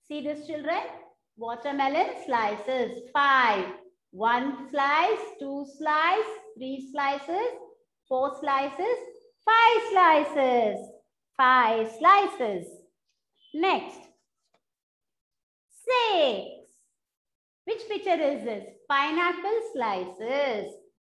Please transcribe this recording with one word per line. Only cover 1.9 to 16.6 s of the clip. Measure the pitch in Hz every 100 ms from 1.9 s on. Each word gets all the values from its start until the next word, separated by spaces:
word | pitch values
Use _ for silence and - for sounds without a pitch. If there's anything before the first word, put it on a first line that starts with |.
| 302 381 - -
slices. | 240 214 208 254 262 226 - -
Five. | 294 285 269 240 202 180 - - _ _
One | 185 226 247 269 262 -
slice, | 285 277 302 370 427 - -
two | 277 277 277 -
slice, | 302 302 330 392 440 - - -
three | 262 269 269
slices, | 294 277 285 285 359 480 - - _ _ _ _
four | 254 277 269
slices, | 294 269 277 277 403 494 - - _ _
five | - 453 466 453 453
slices. | 381 339 311 294 302 262 240 151 196 - - _ _ _ -
Five | 254 254 233 226 226 -
slices. | 339 403 381 - 226 185 170 - _ _ _ _ _ _ _
Next. | 294 381 311 - - - _ _ _ _ _ _ _ _ _ _ _ _ _ _ _ _ -
Six. | - 508 466 370 277 202 - -